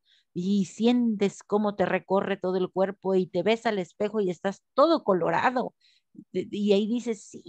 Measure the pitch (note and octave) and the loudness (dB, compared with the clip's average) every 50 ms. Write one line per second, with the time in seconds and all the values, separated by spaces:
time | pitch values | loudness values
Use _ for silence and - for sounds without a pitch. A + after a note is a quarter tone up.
0 | _ _ _ _ _ _ - F3+ F3 F#3+ G3+ G3+ F#3+ - - - G#3+ A#3 B3 B3 | _ _ _ _ _ _ -8 -4 -2 0 2 2 0 0 -2 0 2 2 2 2
1 | A#3+ A#3 A3 G3 G3+ G3 - - - - - G#3 G#3+ G#3 G3+ - G3 F3 F3+ F#3 | 2 0 0 0 0 -2 -2 -4 -6 -2 -2 0 0 0 0 0 0 0 0 -2
2 | - - F#3 G3 F#3+ - G3 - - F#3 F#3 F#3+ F#3 F3 - F3+ F#3+ F#3+ G3 - | -2 0 0 0 0 0 -4 -4 -2 -2 0 0 -2 -2 -2 -2 -2 -2 -2 -4
3 | - F#3 F#3+ F#3+ F#3+ - - F3+ E3+ G3 A3+ A3+ - A#3 G#3+ G3+ F3+ - _ - | -4 0 0 2 0 0 -2 -2 0 0 0 0 0 -2 -2 -2 -4 -6 _ -6
4 | G#3 G#3 G#3 A3 G#3 F3+ F3+ - - G3 G3 - _ _ _ - C#4 E4 E4 D4 | -4 -4 -2 -2 -2 -2 -2 -4 -4 -6 -6 -6 _ _ _ 2 4 4 4 2
5 | - - G3 F3+ E3 E3+ E3 E3 - B3 B3 B3+ G#3 - - _ _ _ _ _ | 2 0 0 0 0 0 0 0 0 0 0 -2 -4 -6 -8 _ _ _ _ _
6 | _ _ _ - - _ - F#3 F3+ - - G3 G#3 G#3 G3+ G3 G#3+ G3+ A#3 A#3+ | _ _ _ -20 -16 _ -8 -8 -6 -6 -6 -2 2 4 4 4 2 0 -2 -4
7 | A3 A#3+ A3+ G3+ - - - - - | -4 -4 -6 -6 -8 -16 -20 -16 -12